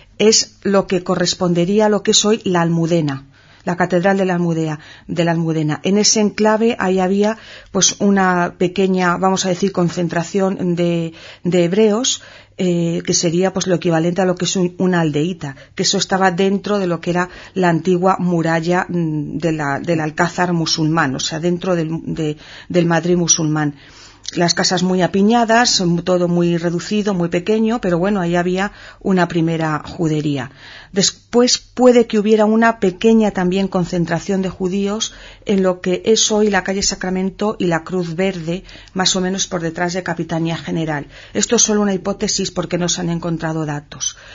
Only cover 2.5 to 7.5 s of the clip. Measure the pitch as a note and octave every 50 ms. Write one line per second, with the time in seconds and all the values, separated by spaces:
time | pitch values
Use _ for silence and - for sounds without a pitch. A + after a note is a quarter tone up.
2.5 | F3+ E3+ E3+ E3 E3 E3 E3 E3 F3 E3+ D#3 C#3+ C3+ C3+ - - _ - - -
3.5 | - - _ F#3 E3+ - F3+ F3 F#3 F3 F3 G3 G3 G3 F#3+ F#3 F3+ F3 F3 E3+
4.5 | E3 D#3+ D#3+ D#3 D3+ D3+ - - - - - - F3 E3+ E3 E3+ E3 E3+ E3 D#3+
5.5 | D#3 D#3+ D3+ D3+ D3+ - - F#3+ G3 G#3 G#3 - - A3+ G#3 G3+ G3+ - G#3+ G#3+
6.5 | A3 G#3+ A3+ A3+ - - F#3+ F#3 F#3 F#3 F#3 F#3 G3 G3 G#3 G#3+ A3 - - -